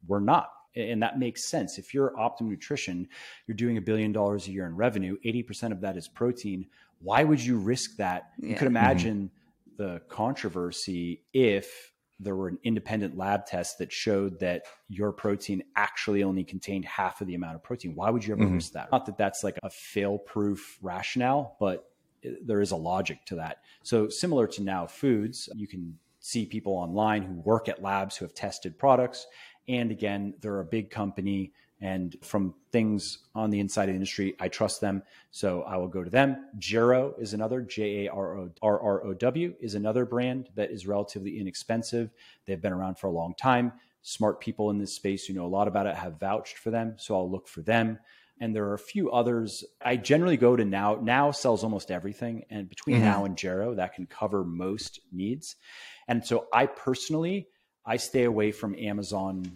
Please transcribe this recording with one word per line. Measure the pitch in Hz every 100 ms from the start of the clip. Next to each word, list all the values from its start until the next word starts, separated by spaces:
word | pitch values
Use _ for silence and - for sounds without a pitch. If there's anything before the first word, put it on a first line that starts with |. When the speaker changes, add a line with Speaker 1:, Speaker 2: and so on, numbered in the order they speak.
| 85
Speaker 1:
were | 101
not. | 101 160 - - _
And | - 110 113
that | 110 -
makes | 123 110
sense. | - 165 95 -
If | 92
you're | 139 135 -
Optimum | 113 - 117
Nutrition, | 95 - 143 - 90 92 - - - -
you're | 107
doing | 120 113
a |
billion | 95 107 107
dollars | 107 101 101 95
a |
year | 95 90
in | 82
revenue, | 117 107 92 98 117
eighty | 113
percent | 117 104 117
of | 101
that | 98 92
is | 80
protein. | - 120 120 104 95 95 _ _ _
Why | 85 113 151
would | 151
you | 120 120
risk | 98 127 - -
that? | 95 90 - -
You | -
Speaker 2:
Yeah. | 107
Speaker 1:
could | 135
Speaker 3:
Mm-hmm. | 117
Speaker 1:
imagine | 117 110 110 104 98 _ _ _ _ -
the | 101 87 -
controversy | - 110 135 104 87 87 87 - 90 87 85 _
if | 131 123 98 - - - _ _ _
there | 101 95
were | 92
an | 90
independent | 117 110 - 110 101 87
lab | 95 101 101
test | 90 85 -
that | 87
showed | - - 101 98 85
that | 92 87 - - _
your | 95 104
protein | - 107 101 - 98 - -
actually | 104 - - 101
only | 98 95
contained | 90 92 - 98 90
half | - 95 -
of | 95
the |
amount | 87 87 82
of |
protein. | - 123 90 78
Why | 98
would | 120 104
you |
ever | 104
Speaker 3:
Mm-hmm. | 104 90
Speaker 1:
risk | 82
that? | - -
Not | 131 -
that | -
that's, | 101 -
like, | 202 -
a | 98
fail-proof | - - - 98 101 101 - 104 98 - -
rationale, | 92 90 95 - 123 139 127 -
but | 101 90 - _ _ _ - -
there | - 104
is | 101
a | 90
logic | 80 92 98 80 -
to | 87
that. | 80 - _ -
So | - 117 107
similar | - 180 147 110
to | -
Now | 98 92 85
Foods, | - 139 113 107 - - 113
you | 104
can | 90 87 82 _ _
see | - 120 101
people | 107 101
online | 95 87 95 107 107
who | 95
work | 90 85 113 113
at | -
labs | 98 98 98 -
who | 87
have | -
tested | 101 - 92 80
products. | 139 127 123 - - - - _ -
And | 123 117
again, | 107 107 101 101 98
they're | 107 101
a | 92
big | 113 104
company. | - 101 95 95 98 95 _ _ _
And | 98 95 90 -
from | - 107 95 - _
things | 120 110 104 - - _
on | 110 110
the | 104
inside | 101 -
of | 98
the | 95
industry, | 95 - 98 -
I | 92
trust | - 107 -
them. | 104 95 - - _
So | - 101 90
I | 76 95
will | 90
go | 92
to | 87
them. | 113 139 135 - 107
Jarrow | 95 110 120 127 139 -
is | 110
another, | 107 110 127
J | 123 - 107 104 101
A |
R | 101 95 95 90 85
R | 107 104 107 98
O | 101 92
W | 120 127 175 -
is | 117
another | 104 104 113 123
brand | 120 123 127 127
that | 104 104
is | 107 92
relatively | 101 101 - 98 95
inexpensive. | 95 - - 113 113 120 113 _ - - -
They've | 95
been | 98
around | 92 95 92
for | 98
a |
long | 82 82
time. | 90 131 123 120 113 _ _
Smart | - - 110 -
people | - - 104
in | 101
this | 98
space | - 101 98 -
who |
know | 95 87
a |
lot | 95 104
about | 101 98
it | 85
have | 92 78
vouched | 98 107 - -
for | -
them. | 113 113 110
So | - 101
I'll | 90
look | 95 -
for | -
them. | 80 113 110 110 _ - _ _
And | 117 107
there | 104
are | 101
a |
few | - 208 175
others. | 120 120 120 110 - - _
I | 120 127
generally | - 147 175 147
go | 120 123
to | 107
Now. | 98 104 107
Now | 113 127 147
sells | 143 131 110
almost | 113 104 -
everything. | 90 92 104 120 113 -
And | 107 95
between | - - 123
Speaker 3:
Mm-hmm. | 110
Speaker 1:
Now | 101 101
and | 87
Jarrow, | 92 92 110 110
that | 90 -
can | 90
cover | - 107 98
most | 87 85 90 107 - - _
needs. | 90 98 135 - - - - - - -
And | 117
so | - 117 -
I | 117 135
personally, | - - 127 - 156 165 196 - _ _ _ -
I | 120
stay | - 135 120
away | 107 107
from | 104 107 98
Amazon | 107 104 98 101 95 95 92